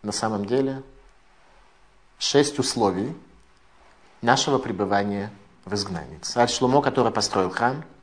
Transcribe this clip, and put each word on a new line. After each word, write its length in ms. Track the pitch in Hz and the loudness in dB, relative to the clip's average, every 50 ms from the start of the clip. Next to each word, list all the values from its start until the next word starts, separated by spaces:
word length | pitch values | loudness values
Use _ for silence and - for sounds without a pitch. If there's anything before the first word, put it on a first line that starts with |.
| - | -6
на 100 | 104 101 | -6 -6
самом 320 | - - 110 110 101 101 | -4 -2 -2 -2 -2 -2
деле, 360 | 101 120 135 135 135 135 135 135 - - - - - _ _ _ _ _ _ _ _ - - _ _ _ _ - _ _ _ _ _ _ _ | 0 0 0 0 0 -4 -8 -12 -16 -20 -20 -20 -20 _ _ _ _ _ _ _ _ -20 -20 _ _ _ _ -20 _ _ _ _ _ _ _
шесть 400 | - - - 139 147 143 - - | -6 2 4 4 4 4 2 -2
условий 540 | 123 - - 123 113 98 92 90 104 135 160 - - - - - _ _ _ _ _ _ _ _ - - - _ _ - _ _ | -2 -2 0 2 2 2 2 0 -4 -4 -6 -10 -16 -20 -20 -20 _ _ _ _ _ _ _ _ -20 -20 -20 _ _ -20 _ _
нашего 360 | - 117 127 135 - - 139 | 0 2 2 2 2 2 0
пребывания 760 | 123 - - 104 90 104 92 101 101 101 101 101 101 98 110 - - - - _ - - | 0 0 -2 -2 -2 0 2 2 0 2 0 -2 -4 -6 -8 -10 -16 -20 -20 _ -20 -10
в 80 | 180 92 | -6 -4
изгнании. 440 | 104 202 - - 165 151 131 80 76 | -4 -4 -4 -6 -8 -8 -10 -16 -12
Царь 280 | - - - 123 120 120 | -12 -6 2 2 2 2
Шломо, 320 | - - 131 123 131 143 | 2 0 2 4 4 4
который 300 | 143 139 131 135 120 110 | 4 4 2 2 2 2
построил 380 | - - - - - 101 92 87 | 2 0 -2 0 0 0 0 0
храм 340 | - - 117 120 135 147 160 - - - | 0 0 0 0 -2 -2 -10 -14 -20 -20